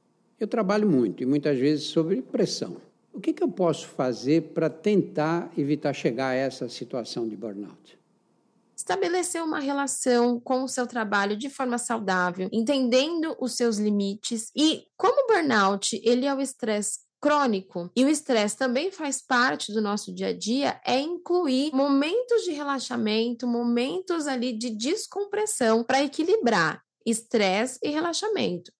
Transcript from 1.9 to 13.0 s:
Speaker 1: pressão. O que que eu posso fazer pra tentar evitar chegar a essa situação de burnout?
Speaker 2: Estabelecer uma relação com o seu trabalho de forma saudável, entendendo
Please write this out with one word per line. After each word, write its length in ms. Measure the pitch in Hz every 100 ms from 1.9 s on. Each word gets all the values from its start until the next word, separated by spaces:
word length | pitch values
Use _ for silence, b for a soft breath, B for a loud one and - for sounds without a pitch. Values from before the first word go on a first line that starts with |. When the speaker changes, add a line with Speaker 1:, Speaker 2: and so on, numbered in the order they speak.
| - 160 190
Speaker 1:
pressão. 540 | - - 196 - - - - _ _
O 80 | 262
que 100 | 190
que 100 | -
eu 60 | 349
posso 400 | 175 175 151 -
fazer 640 | - 131 113 120 160 156
pra 160 | - 160
tentar 800 | - 208 208 - - 151 170 - -
evitar 360 | 143 147 147
chegar 380 | 135 160 117 135
a 20 |
essa 340 | 131 135 127 123
situação 580 | - 120 131 110 127 113
de 80 | 101
burnout? 600 | 110 98 104 - _ _ _ _ _ _ _ _ _ -
Speaker 2:
Estabelecer 640 | - 370 370 359 349 330
uma 200 | 330 320
relação 760 | 277 285 277 - 262 240 240 240
com 260 | - 254
o 40 | 262
seu 180 | 262 247
trabalho 520 | 240 214 202 202 208
de 120 | 269
forma 280 | - 262 240
saudável, 720 | - 226 196 185 180 180 185
entendendo 800 | 220 226 277 254 254